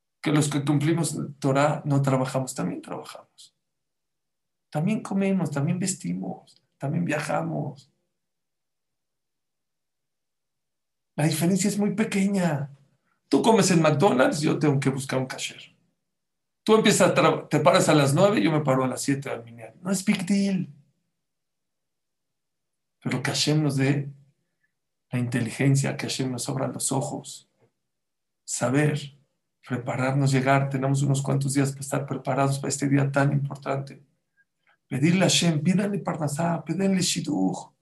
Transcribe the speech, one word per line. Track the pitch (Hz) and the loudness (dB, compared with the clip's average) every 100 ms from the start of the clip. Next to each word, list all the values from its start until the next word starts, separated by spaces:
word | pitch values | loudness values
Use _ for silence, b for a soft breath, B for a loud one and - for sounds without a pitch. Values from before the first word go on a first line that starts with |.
| _ _ | _ _
que | - | 0
los | 151 - | 2 2
que | 147 | 0
cumplimos | 139 143 147 170 160 - - - | 0 0 2 0 -2 -4 -10 -4
Torah | 139 139 147 151 151 | 0 2 2 0 -2
no | 139 | 0
trabajamos. | 135 131 131 139 127 | 2 0 0 -4 -6
También | - 87 - | -6 -8 -8
trabajamos. | - - - - - _ - _ _ _ _ _ _ _ _ _ _ _ _ | -10 -12 -12 -18 -20 _ -20 _ _ _ _ _ _ _ _ _ _ _ _
También | 151 180 220 | -4 -2 -2
comemos, | - 196 196 190 160 | -4 -2 0 0 -2
también | 143 151 180 | -2 -2 -2
vestimos, | 190 190 170 180 180 - - _ _ _ | -4 -6 -6 -6 -8 -12 -16 _ _ _
también | 139 170 170 | -6 -4 -2
viajamos. | 151 151 160 165 151 151 - - _ _ _ _ _ _ _ _ _ _ _ _ _ _ _ _ _ _ _ _ _ _ _ _ _ _ _ _ _ _ _ _ - | -4 -2 -4 -4 -6 -8 -10 -18 _ _ _ _ _ _ _ _ _ _ _ _ _ _ _ _ _ _ _ _ _ _ _ _ _ _ _ _ _ _ _ _ -2
La | 156 | 0
diferencia | 147 175 190 202 | 2 2 2 2
es | 202 | 0
muy | 202 | 0
pequeña. | - 214 196 196 196 175 143 147 - _ _ _ _ - | 0 -2 0 0 2 0 -2 -6 -12 _ _ _ _ 0
Tú | - | 2
comes | 233 208 - | 4 4 6
en | 165 | 4
McDonald's, | 156 139 196 247 277 - | 4 4 4 4 2 2
yo | 147 - | 0 0
tengo | 151 135 | 2 2
que | 135 | 0
buscar | 135 - 131 | -2 -2 -4
un | 131 | -4
kasher. | - - - - _ _ _ _ _ _ _ _ _ | -6 -10 -12 -20 _ _ _ _ _ _ _ _ _
Tú | - 214 | 2 4
empiezas | 214 - 180 | 6 6 4
a | - | 4
tra-, | 165 - - | 2 2 0
te | 151 | 2
paras | 165 180 180 | 4 4 6
a | 151 | 4
las | 135 | 4
nueve, | 139 202 214 | 4 4 4
yo | 156 | 2
me | 151 | 2
paro | 143 131 | 2 2
a | 131 | 0
las | 120 | -2
siete | - 139 131 | -4 -4 -4
al | 117 | -10
minyan. | 117 117 110 - | -12 -18 -20 -12
No | 180 | -4
es | 196 - | -4 -2
big | 185 180 | -2 0
deal. | 202 196 190 143 - _ _ _ _ _ _ _ _ _ _ _ _ _ _ _ _ _ _ _ _ _ _ | 0 0 -2 -4 -12 _ _ _ _ _ _ _ _ _ _ _ _ _ _ _ _ _ _ _ _ _ _
Pero | - - | -6 -4
que | 131 | -2
Hashem | - - 151 | -2 0 0
nos | 147 135 | 0 0
dé | 135 143 - - _ _ _ _ _ _ _ _ _ | 0 0 -4 -12 _ _ _ _ _ _ _ _ _
la | 123 | -4
inteligencia, | 120 120 110 - 139 139 135 135 | -2 -4 -4 0 2 2 0 -4
que | - | -6
Hashem | - 131 | -4 -4
nos | 123 - | -4 -6
abra | 135 123 | -4 -6
los | 127 - | -4 -4
ojos. | 135 135 - - - _ _ _ _ _ _ _ _ _ _ - | -2 -4 -8 -12 -18 _ _ _ _ _ _ _ _ _ _ -12
Saber, | - 123 139 151 - - - _ _ _ _ - | -4 -2 0 0 0 -6 -18 _ _ _ _ -10
prepararnos, | 120 120 120 127 139 135 | -8 -6 -4 -2 0 2
llegar. | 135 135 139 139 | 2 4 2 2
Tenemos | 131 135 139 | -2 -2 0
unos | 135 135 | 0 0
cuantos | - 139 139 | 0 -2 0
días | 143 135 | 0 0
para | - | -2
estar | - 139 - | -6 -6 -4
preparados | 131 135 131 139 135 | -8 -4 -2 0 -2
para | 139 | -4
este | - 143 | -4 0
día | 143 139 | 2 2
tan | 143 147 | 2 2
importante. | 147 - - 143 139 - - _ _ _ _ _ _ _ _ - | 0 -2 -6 -6 -6 -8 -14 _ _ _ _ _ _ _ _ -10
Pedirle | 131 156 185 175 | 0 2 4 2
a | |
Hashem, | - 170 151 | 2 2 2
pídanle | 180 185 202 202 | 2 2 0 -4
Parnasá, | - 165 147 - 170 170 | -6 -4 -4 -2 -2 -4
pídanle | - 175 196 190 | -4 -2 0 0
Shidduch. | - - - 92 92 90 - _ | 0 -4 -4 -2 -2 -2 -10 _